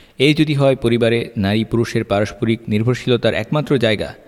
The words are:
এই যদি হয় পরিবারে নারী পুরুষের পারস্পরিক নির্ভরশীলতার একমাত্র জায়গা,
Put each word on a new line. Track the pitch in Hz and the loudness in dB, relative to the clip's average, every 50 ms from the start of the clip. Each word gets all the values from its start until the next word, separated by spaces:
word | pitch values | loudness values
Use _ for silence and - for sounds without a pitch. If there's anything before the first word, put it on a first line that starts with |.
| - - _ - | -20 -10 _ 2
এই | 131 151 151 | 2 4 4
যদি | 160 156 151 147 | 4 2 0 2
হয় | 139 139 135 131 | 2 2 2 2
পরিবারে | 127 - 117 117 113 120 113 117 117 - - - | 2 0 0 0 2 2 2 0 0 -2 -4 -4
নারী | 110 98 98 104 110 110 | -2 0 0 0 0 0
পুরুষের | - - 113 117 - - 117 110 | 0 0 -2 0 0 -2 -4 -2
পারস্পরিক | - 98 101 104 - - - 117 113 113 110 - - | 0 0 0 -2 -2 -4 -4 -2 -2 -2 -2 -2 -2
নির্ভরশীলতার | 107 104 113 123 123 - - 131 123 113 - 113 78 90 | -2 0 0 0 -2 -2 0 0 0 0 0 0 -2 -2
একমাত্র | 110 - 156 151 143 - 151 120 | -4 -2 -2 -2 0 0 0 2
জায়গা, | 117 110 107 - 80 69 - - - | 2 0 0 -2 -4 -8 -12 -16 -20